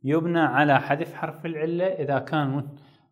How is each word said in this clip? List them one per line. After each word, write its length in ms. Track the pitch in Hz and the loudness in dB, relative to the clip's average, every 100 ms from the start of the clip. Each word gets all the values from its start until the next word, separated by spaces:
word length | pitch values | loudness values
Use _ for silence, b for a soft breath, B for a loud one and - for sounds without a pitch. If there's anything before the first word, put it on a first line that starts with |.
يبنى 360 | 131 160 170 170 | 2 0 2 2
على 400 | 151 123 147 131 | 2 4 6 4
حذف 340 | - 143 160 | 4 -2 -2
حرف 320 | - 156 - 170 | -6 -8 -8 -8
العلة 380 | 156 160 170 | -4 -4 0
إذا 340 | 185 185 143 139 | -2 -2 -2 -2
كان 380 | 170 156 139 139 | 0 -2 0 -2
مت-، 240 | 143 B B B B | -6 B B B B